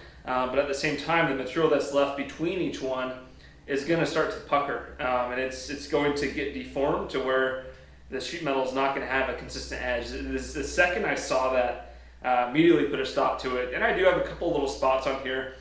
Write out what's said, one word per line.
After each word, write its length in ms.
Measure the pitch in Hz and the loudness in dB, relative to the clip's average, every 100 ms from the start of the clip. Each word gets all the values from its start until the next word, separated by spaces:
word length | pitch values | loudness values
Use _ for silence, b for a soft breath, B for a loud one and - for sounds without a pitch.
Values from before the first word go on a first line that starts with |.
| B B | B B
uh, 240 | - 127 127 | -4 -2 0
but 100 | 131 | 0
at 80 | 143 | 0
the 80 | |
same 220 | - 156 139 | 0 -2 -2
time, 320 | - 170 151 | 0 2 2
the 80 | 135 | 0
material 340 | 127 165 156 | -2 2 4
that's 220 | 143 - | 4 2
left 240 | 139 139 - | 2 2 0
between 420 | - - 165 190 | -6 -4 -2 -2
each 220 | 147 - | -2 -4
one 320 | 135 131 127 127 B B B B - | -4 -2 -4 -6 B B B B -4
is 160 | 139 | -2
gonna 220 | 143 165 147 | 2 2 2
start 260 | 156 147 | 0 0
to 80 | - - | -2 0
pucker, 480 | 143 143 120 - - | 0 2 -4 -8 -6
um, 320 | 131 123 123 | 0 0 0
and 100 | 127 | -2
it's, 300 | 131 - - | -4 -6 -8
it's 160 | 139 - | -8 -2
going 300 | 151 147 143 | 2 2 0
to 100 | 135 | -2
get 280 | 143 135 | -2 -4
deformed 560 | 135 123 139 143 175 - | -6 -6 -2 0 0 -2
to 100 | 139 | -2
where 460 | 127 131 131 - B B B B - | 0 2 2 -2 B B B B -10
the 100 | 131 | -8
sheet 220 | - 170 | -6 -4
metal 220 | 151 135 127 | -2 0 0
is 60 | |
not 220 | 131 135 | 0 0
gonna 120 | 139 123 | 0 -2
have 220 | 135 131 | -2 -2
a 60 | |
consistent 460 | 120 - - - - | -4 -8 -10 -8 -6
edge. 280 | 123 120 117 | -2 -2 -4
The, 100 | 135 | -6
the 460 | 135 131 123 156 | -4 -4 -4 -6
second 400 | 131 - 180 214 | -2 2 2 2
I 100 | 165 | 0
saw 380 | 131 - 131 131 | -2 0 2 2
that, 320 | 127 123 - B B B B | 2 0 -2 B B B B
uh, 220 | 127 123 120 | 0 2 4
immediately 380 | 139 170 156 139 | 6 6 6 4
put 120 | 135 | 0
a 80 | 135 | -2
stop 340 | - 139 - | 2 2 0
to 160 | 135 123 | -2 -2
it. 160 | 123 | -2
And 100 | 143 | 0
I 120 | 226 180 | 0 4
do 60 | |
have 120 | 185 170 | 6 4
a 60 | |
couple 280 | - - 170 | 2 -2 0
little 160 | 151 139 | 0 0
spots 400 | - 135 131 143 | 2 2 2 2
on 160 | 135 | -2
here, 320 | 131 131 131 B | -2 -4 -6 B